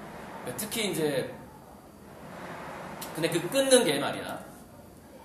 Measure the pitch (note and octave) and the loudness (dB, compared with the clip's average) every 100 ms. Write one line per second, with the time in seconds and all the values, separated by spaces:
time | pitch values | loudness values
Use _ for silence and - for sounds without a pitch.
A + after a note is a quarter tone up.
0 | - - - - - - G#3 A#3 G#3 D#3+ | -12 -10 -10 -8 -6 -4 -2 0 2 4
1 | D#3 C3+ A2+ - - - - - - - | 4 4 0 -6 -12 -16 -16 -18 -18 -18
2 | - - - - - - - - - - | -16 -14 -12 -10 -10 -10 -10 -10 -10 -8
3 | - - D#3+ E3+ F3 C4+ C4+ C4 G3 D3+ | -8 0 2 2 2 4 10 10 10 4
4 | - F#2+ F#2+ - - - - - - - | 2 -2 -4 -6 -8 -14 -16 -18 -18 -18
5 | - - | -18 -18